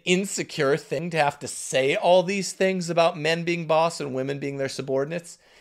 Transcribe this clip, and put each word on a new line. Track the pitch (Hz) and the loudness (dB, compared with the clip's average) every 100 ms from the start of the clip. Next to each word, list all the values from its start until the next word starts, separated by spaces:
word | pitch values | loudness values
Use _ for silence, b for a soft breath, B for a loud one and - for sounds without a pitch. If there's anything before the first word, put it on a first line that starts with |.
insecure | - 180 196 - 156 - 139 147 | 0 2 0 -6 -6 0 2 2
thing | - 156 170 | -2 -6 -2
to | 160 | 0
have | 143 - | 0 0
to | 127 | -10
say | - - 131 135 170 | -10 -2 0 2 2
all | 180 185 | 4 4
these | 175 202 180 | 4 -2 -4
things | - 190 185 170 | 0 0 0 0
about | 165 170 175 | 2 2 2
men | 151 170 | -2 0
being | 170 175 160 | 0 -4 2
boss | 160 165 - | 2 2 0
and | 143 | -6
women | 131 135 143 | -4 -4 -4
being | 143 139 | -6 -4
their | 135 | -6
subordinates? | - 139 135 147 170 - - b b | -6 -2 -2 -2 -6 -10 -20 b b